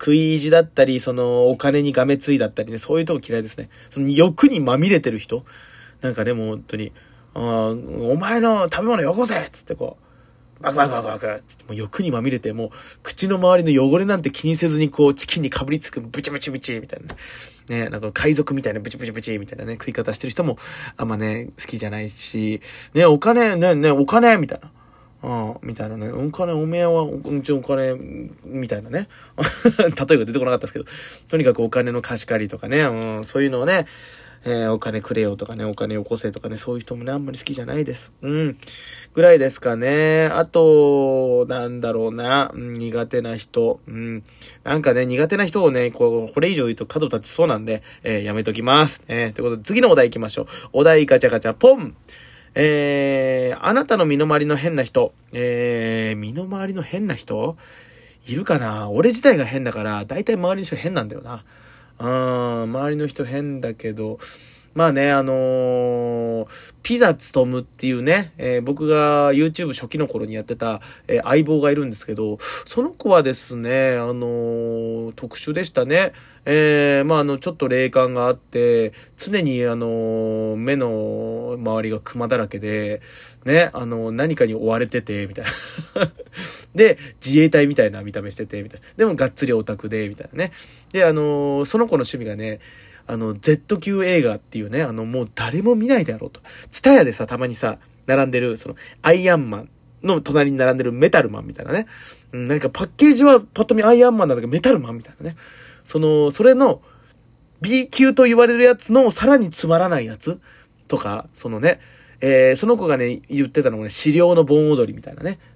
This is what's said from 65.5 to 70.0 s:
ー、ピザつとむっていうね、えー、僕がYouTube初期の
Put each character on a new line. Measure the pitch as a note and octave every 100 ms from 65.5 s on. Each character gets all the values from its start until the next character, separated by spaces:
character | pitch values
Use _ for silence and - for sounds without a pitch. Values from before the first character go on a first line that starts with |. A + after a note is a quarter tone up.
| B2+ B2+ B2 B2 A#2+ A#2+ A#2 E3 A3+
ー、 | G#3+ - - -
ピ | - A#3+
ザ | G#3+
つ | D#3 -
と | C3+
む | B2+ B2+
っ |
て | B2 - C3
い |
う | B2
ね、 | C3 F#3+ E3+ D#3+
え | B2+ B2
ー、 |
僕 | A#2+ C#3+ D3+
が | D3+ D3 D3 C#3+
YouTube | C#3 D#3+ D#3+ E3
初 | B2+ -
期 |
の | D3+